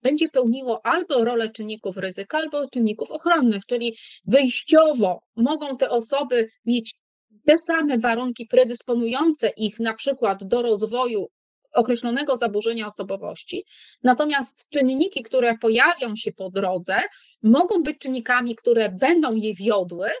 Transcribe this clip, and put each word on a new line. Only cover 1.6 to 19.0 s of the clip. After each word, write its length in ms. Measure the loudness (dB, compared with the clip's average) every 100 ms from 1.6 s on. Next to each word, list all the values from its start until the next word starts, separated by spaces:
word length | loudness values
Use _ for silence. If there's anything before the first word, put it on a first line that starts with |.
| -10 -8 -8 -8
ryzyka, 400 | -8 -8 -6 -4
albo 320 | -4 -4 -4
czynników 420 | 0 0 -2 -8
ochronnych, 540 | -4 0 4 4 0 -4
czyli 320 | -4 -4 -6 -20 -14 2
wyjściowo 640 | 4 4 -2 4 6 6 4 0 -2 _ 0
mogą 420 | 0 0 -6 -2
te 120 | 0
osoby 600 | 0 0 -4 0 0 -2 _ -2
mieć 300 | -2 -2 -14 _ _ _ _ 2
te 120 | 2
same 400 | 2 -2 0 0
warunki 480 | 0 -2 -4 -8 0
predysponujące 1040 | 2 2 -2 -4 -2 -2 0 0 0 -4 -2
ich 220 | -6 -2
na 140 | -6
przykład 500 | -2 -4 -2 -2 -2
do 180 | -2 -2
rozwoju 640 | 0 -2 -2 -2 -2 -4 -8 _ _ _ _
określonego 640 | -2 0 -2 -2 -2 -2 -2
zaburzenia 520 | -2 -2 -4 -4 -8
osobowości. 800 | -10 -8 -8 -10 -14 -12 -12 -12 -20 -20 _
Natomiast 640 | 2 2 2 -2 -4 -12 -6
czynniki, 540 | 0 0 0 -2 -4
które 340 | -4 0 0 2
pojawią 580 | 2 4 4 2 -6 -6
się 160 | -8
po 180 | -8 -6
drodze, 460 | -4 -2 -4 -2 -4 -4 -10 _ _
mogą 400 | 6 6 6 0
być 140 | -2 -6
czynnikami, 580 | -6 -6 0 0 0 -2
które 340 | 2 2 2
będą 460 | 0